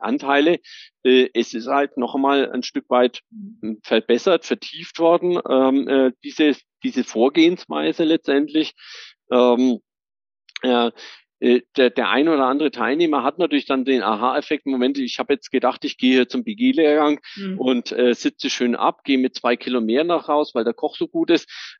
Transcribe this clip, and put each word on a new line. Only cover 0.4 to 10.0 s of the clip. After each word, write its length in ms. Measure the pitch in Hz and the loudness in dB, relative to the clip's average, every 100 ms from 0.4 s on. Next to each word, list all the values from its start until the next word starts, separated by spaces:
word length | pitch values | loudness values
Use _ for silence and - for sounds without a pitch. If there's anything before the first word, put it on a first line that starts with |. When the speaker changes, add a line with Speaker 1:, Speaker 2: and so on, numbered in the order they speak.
| 151 170 - - - _ | 2 0 -4 -20 -20 _
Speaker 1:
Äh, 280 | 127 127 127 | 4 4 4
es 220 | 113 117 | 0 -4
ist 140 | 113 117 | -6 -4
halt 280 | 139 143 - | -2 -2 -4
noch 180 | 120 | -4
einmal 380 | 135 139 139 131 | -2 0 0 0
ein 100 | 123 | -4
Stück 280 | - 143 - | -6 -8 0
weit, 320 | 123 123 - - | 2 2 0 -16
Speaker 2:
Mhm. 260 | - 101 - | -18 -18 -12
Speaker 1:
hm, 160 | 107 110 | -12 -12
verbessert, 600 | - 113 - 120 - 165 | -2 -2 2 0 2 0
vertieft 540 | - 113 - 156 170 - | 0 -6 -8 -18 -18 0
worden, 400 | 165 175 175 175 - | 2 2 2 -2 0
ähm, 400 | 131 131 135 - | 2 4 2 2
äh, 240 | 135 131 - | 2 2 -2
diese, 300 | 143 - 151 131 _ _ | -14 0 0 0 _ _
diese 220 | 131 147 | -6 -6
Vorgehensweise 1000 | 151 107 123 147 165 180 - 156 151 156 | -6 0 2 4 2 2 -6 -4 -4 -2
letztendlich. 680 | 160 165 - 139 147 156 151 - - - - _ _ | 0 0 0 0 0 -2 -4 -8 -20 -20 -20 _ _
Ähm, 460 | 123 123 120 127 117 - _ | 2 4 4 2 0 -8 _